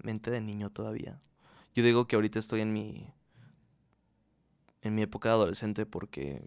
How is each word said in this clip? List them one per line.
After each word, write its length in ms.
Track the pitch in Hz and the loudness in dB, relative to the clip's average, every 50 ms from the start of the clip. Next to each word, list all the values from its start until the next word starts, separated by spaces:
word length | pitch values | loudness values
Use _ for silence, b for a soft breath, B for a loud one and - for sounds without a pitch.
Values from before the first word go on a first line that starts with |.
mente 300 | - 113 110 107 110 120 | -8 -8 -8 -6 -4 -4
de 100 | 123 120 | -4 -4
niño 280 | 110 107 104 104 104 101 | -4 -6 -6 -6 -6 -6
todavía. 500 | - - 107 110 110 - - - - - - _ _ b b b b b b b _ | -6 -6 -6 -6 -6 -6 -8 -10 -12 -16 -20 _ _ b b b b b b b _
Yo 80 | 120 117 | 4 6
digo 240 | 120 117 120 123 - | 6 6 6 4 4
que 80 | - | 2
ahorita 240 | 107 107 107 107 110 | 2 2 2 0 -2
estoy 220 | 107 - 117 110 | -2 -2 -2 -2
en 120 | 107 107 107 | 0 0 -2
mi, 400 | 110 104 107 107 - - - - _ _ b b b b b b b _ _ _ _ _ _ _ _ _ _ _ _ _ _ _ _ _ _ _ _ _ _ _ _ | -2 -4 -6 -10 -14 -16 -18 -20 _ _ b b b b b b b _ _ _ _ _ _ _ _ _ _ _ _ _ _ _ _ _ _ _ _ _ _ _ _
en 140 | - 107 107 | -6 -2 0
mi 60 | 107 | 0
época 280 | 107 104 110 110 - 113 | 0 -2 -4 -2 2 4
de 60 | 113 | 6
adolescente 500 | 113 104 85 101 - 107 107 104 - 107 | 6 6 4 2 -2 -2 -4 -2 -4 -4
porque 600 | - - - - - - - 69 71 71 - - | -4 -6 -8 -8 -8 -8 -8 -6 -6 -6 -8 -12